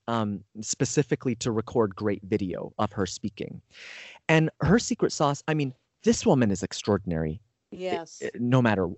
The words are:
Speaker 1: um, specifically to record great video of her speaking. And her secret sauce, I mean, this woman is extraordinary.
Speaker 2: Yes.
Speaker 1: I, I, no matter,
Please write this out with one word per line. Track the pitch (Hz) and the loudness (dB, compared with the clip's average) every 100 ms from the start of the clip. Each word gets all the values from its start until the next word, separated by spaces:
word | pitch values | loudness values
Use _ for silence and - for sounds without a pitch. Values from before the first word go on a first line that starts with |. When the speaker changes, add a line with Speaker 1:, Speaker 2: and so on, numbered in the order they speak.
| - | -4
Speaker 1:
um, | 117 104 101 - 107 | -2 -2 -4 -10 -14
specifically | 107 - 143 - 143 151 131 | -8 -4 0 0 0 -2 -2
to | 113 127 | -4 -2
record | 110 110 127 110 92 | -4 -2 0 0 0
great | 107 101 | -4 -4
video | 95 104 95 50 - - | -2 -2 -2 -6 -8 -4
of | 107 | -4
her | - | -2
speaking. | 92 - 104 - - - - - - - - - - | -4 -4 -10 -8 -10 -12 -18 -20 -20 -18 -20 -10 2
And | 160 160 - | 4 4 2
her | 156 214 | 4 4
secret | - 240 185 | 2 0 -2
sauce, | - 147 143 - | 2 0 0 -2
I | |
mean, | 156 139 - _ _ | 0 -2 -6 _ _
this | 214 233 | 0 2
woman | - 143 113 | 4 4 4
is | 95 | 2
extraordinary. | 92 - - 101 92 82 80 82 - _ _ | -2 -4 0 0 0 -2 -2 -4 -12 _ _
Speaker 2:
Yes. | 175 185 180 165 - | -10 -4 -4 -6 -10
Speaker 1:
I, | 135 | -10
I, | - | -4
no | 120 131 | 2 4
matter, | 120 101 87 | 4 2 0